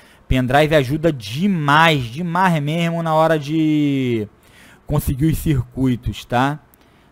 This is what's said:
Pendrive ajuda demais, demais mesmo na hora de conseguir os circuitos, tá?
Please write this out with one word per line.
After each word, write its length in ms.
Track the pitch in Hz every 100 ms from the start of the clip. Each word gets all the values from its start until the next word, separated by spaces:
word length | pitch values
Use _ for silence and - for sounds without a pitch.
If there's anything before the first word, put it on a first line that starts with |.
| - _ -
Pendrive 460 | 127 123 139 156
ajuda 400 | 156 123 156 165
demais, 920 | 139 101 127 202 180 147 147 165 147 117
demais 540 | 131 175 170 185 160
mesmo 440 | 143 165 170 165
na 100 | 165
hora 240 | 156 160 160
de 920 | 139 160 156 151 147 139 127 113 104 _ _ - - - -
conseguir 400 | 147 - 127 160
os 100 | -
circuitos, 880 | 165 135 - - 131 117 - - -
tá? 320 | 120 135 151 _ _ _ _ _